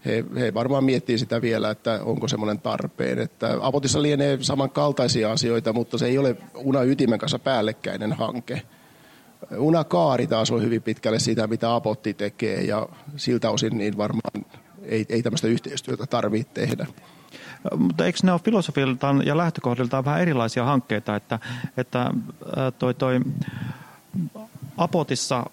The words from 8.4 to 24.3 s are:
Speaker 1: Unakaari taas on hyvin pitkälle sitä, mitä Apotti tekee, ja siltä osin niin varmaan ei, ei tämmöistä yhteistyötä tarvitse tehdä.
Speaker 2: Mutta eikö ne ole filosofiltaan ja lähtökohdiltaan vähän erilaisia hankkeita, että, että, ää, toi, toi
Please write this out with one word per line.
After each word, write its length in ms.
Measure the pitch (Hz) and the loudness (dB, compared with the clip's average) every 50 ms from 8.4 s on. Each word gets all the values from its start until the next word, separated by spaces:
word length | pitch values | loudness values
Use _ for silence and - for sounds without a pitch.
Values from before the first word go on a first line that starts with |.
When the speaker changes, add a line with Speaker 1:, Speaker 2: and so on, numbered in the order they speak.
| - - 123 110 - - - - - - - - - - - - - - - _ - - - | -8 -6 -8 -8 -8 -12 -20 -20 -20 -20 -20 -20 -20 -20 -20 -20 -20 -20 -20 _ -14 -10 -4
Speaker 1:
Unakaari 680 | 104 147 156 165 170 147 - - 175 170 147 127 123 123 | 0 2 4 4 4 2 2 2 4 4 4 4 2 2
taas 240 | - 120 110 113 - | 2 2 2 2 2
on 100 | 123 117 | 2 2
hyvin 200 | 107 117 117 110 | 2 2 0 0
pitkälle 380 | - 113 107 - - 110 110 113 | -2 -4 -6 -2 0 0 0 2
sitä, 280 | - 117 110 113 107 | 2 0 0 0 0
mitä 280 | 107 113 110 117 117 120 | -2 -2 0 0 2 2
Apotti 380 | 117 - 110 107 - - 110 98 | 2 2 0 -2 -2 -4 -6 -4
tekee, 480 | - 101 101 - - 117 104 98 95 | -2 -4 -6 -4 -4 -2 -2 0 -2
ja 260 | 95 98 104 110 - - - - - 143 147 | -2 0 0 -2 -2 -4 -10 -18 -18 -16 -12
siltä 340 | 139 - 127 123 113 - 110 | -6 -2 0 0 2 2 0
osin 280 | 104 107 110 113 - | 0 0 0 -2 -2
niin 200 | 110 101 107 101 | -2 -2 -2 -2
varmaan 480 | 101 104 107 - 110 - - - 104 - - - - - - - 196 202 | -2 -2 -2 -2 -4 -4 -6 -10 -10 -12 -12 -20 -20 -20 -20 -20 -18 -6
ei, 220 | - 113 110 107 - | -2 -2 -2 0 0
ei 140 | 110 - 120 | -2 0 0
tämmöistä 240 | 120 107 - - | 0 -2 0 2
yhteistyötä 600 | 110 117 - - 135 143 - - - 127 - 117 | 2 0 0 -2 -6 -10 -8 -6 -6 -6 -6 -4
tarvitse 460 | - - 120 110 107 107 110 113 _ - | -2 0 0 0 2 0 0 -2 _ -4
tehdä. 340 | - - - 120 - - - - - - - - - - - - - - - - - - - - | -4 -2 -2 -2 -4 -6 -8 -10 -20 -20 -20 -20 -20 -20 -20 -20 -20 -18 -18 -20 -8 -6 -4 0
Speaker 2:
Mutta 280 | 160 - 90 160 160 170 | 2 2 2 4 2 2
eikö 140 | 175 175 - 185 | 2 2 4 4
ne 80 | 185 | 4
ole 100 | 180 170 - | 4 4 2
filosofiltaan 840 | 220 226 202 170 - - 143 135 131 127 127 - 139 143 139 - | 2 2 2 0 0 0 0 2 2 0 0 2 2 4 4 4
ja 120 | - 147 | 2 2
lähtökohdiltaan 680 | 160 175 165 - - - 127 120 120 127 120 135 135 127 | 2 2 0 -2 0 -2 0 0 0 0 0 0 0 0
vähän 160 | 143 147 160 | 0 2 2
erilaisia 440 | 180 175 147 123 117 110 - 127 117 | 2 2 2 2 0 0 0 0 2
hankkeita, 500 | 131 143 131 - - 110 104 - - 107 | 4 2 2 2 0 -4 -2 -2 -2 -4
että, 240 | 104 - _ 120 117 - - 123 123 - - - | -4 -2 _ -6 -4 -4 -8 -8 -8 -8 -6 -4
että, 220 | 127 127 _ - 123 123 131 - 240 - - - - - - - | -6 -6 _ 0 0 0 0 0 -2 -4 -6 -14 -14 -10 -6 -2
ää, 160 | 139 135 131 | -2 -2 -2
toi, 220 | - - 127 127 123 | -2 0 -2 -2 0
toi 260 | - 135 131 127 127 127 - - - - - - - - - - - - - - - _ - - 190 165 - | 0 0 2 2 2 0 0 -2 -4 -6 -6 -6 -8 -8 -8 -10 -12 -16 -20 -20 -20 _ -8 -6 -4 -4 -4